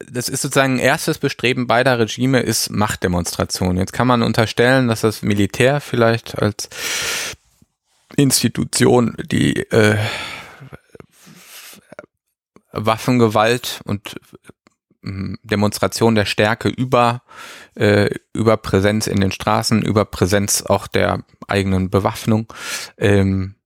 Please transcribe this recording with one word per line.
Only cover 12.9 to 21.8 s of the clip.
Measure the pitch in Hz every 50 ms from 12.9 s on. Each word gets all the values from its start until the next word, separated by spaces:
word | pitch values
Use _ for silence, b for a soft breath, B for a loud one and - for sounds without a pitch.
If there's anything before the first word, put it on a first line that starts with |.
| 110 113 - - 127 123 120 110 104 107 107 113 120 127 - - - - -
und, | - 104 101 - - - - - _ - - _ - - _ _ _ _ _ _ _ _ _ -
ähm, | - 98 95 98 98 95 - -
Demonstration | 113 107 101 104 104 - - - - - - 117 117 113
der | 107 104
Stärke | - - - 107 104 113 - - 131
über, | - - 127 127 131 120 120 120 120 123 - B B B B B B B B B B
äh, | - - 107 104 104 104 - - - _ _ -
über | - 107 113 110 107
Präsenz | - - - 98 95 104 104 110 107 -
in | 90 101
den | 95 95
Straßen, | - - - - 107 113 113 - 117 107
über | - - 101 107 101
Präsenz | - - - - 92 98 101 101 104 - - -
auch | - 98 101 - -
der | - 101 95 92 95 95 - _ _ - - -
eigenen | 104 101 95 98 95 92